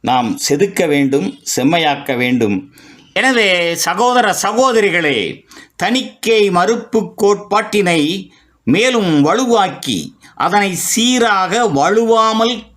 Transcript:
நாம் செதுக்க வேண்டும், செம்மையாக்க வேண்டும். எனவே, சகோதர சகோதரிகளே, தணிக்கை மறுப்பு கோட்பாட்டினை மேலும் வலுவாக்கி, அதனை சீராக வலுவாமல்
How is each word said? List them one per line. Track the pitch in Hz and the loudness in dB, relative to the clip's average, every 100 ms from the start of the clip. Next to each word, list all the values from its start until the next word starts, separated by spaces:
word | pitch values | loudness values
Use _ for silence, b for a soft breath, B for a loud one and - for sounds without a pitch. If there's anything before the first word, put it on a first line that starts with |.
நாம் | - 127 117 95 - | 0 0 0 -4 -2
செதுக்க | 147 196 - 170 | 0 0 0 0
வேண்டும், | 147 139 139 190 - - - | 2 0 0 -4 -10 -8 -2
செம்மையாக்க | 127 170 156 143 143 127 | 0 2 0 -2 -4 -4
வேண்டும். | 123 127 110 98 92 B B B B | -2 0 0 -2 -8 B B B B
எனவே, | - 247 247 202 180 170 | -2 0 2 0 0 -2
சகோதர | 170 - 165 247 247 214 180 | -2 -4 0 0 2 0 0
சகோதரிகளே, | 202 220 262 226 208 170 160 123 85 - _ B B _ | -2 0 2 2 2 0 0 -2 -4 -8 _ B B _
தணிக்கை | 185 247 254 - 214 220 202 | -2 -2 -4 -8 0 2 2
மறுப்பு | 180 185 233 233 226 180 - | 2 0 0 -2 -4 -4 -2
கோட்பாட்டினை | 202 202 - 208 214 202 180 170 147 190 185 b b b | 0 0 0 -2 0 -2 0 0 0 -4 -10 b b b
மேலும் | - 151 247 247 190 151 | -2 0 2 0 0 2
வலுவாக்கி, | 143 202 254 233 185 151 - 98 76 - B | 2 2 2 2 0 -4 -6 -6 -8 -16 B
அதனை | B 160 208 202 | B 0 0 0
சீராக | 165 - - 233 254 233 196 185 208 240 | -4 -4 0 2 2 2 2 0 0 0
வலுவாமல் | 139 151 214 226 226 220 220 226 247 - | 2 2 2 2 2 2 2 0 -2 -10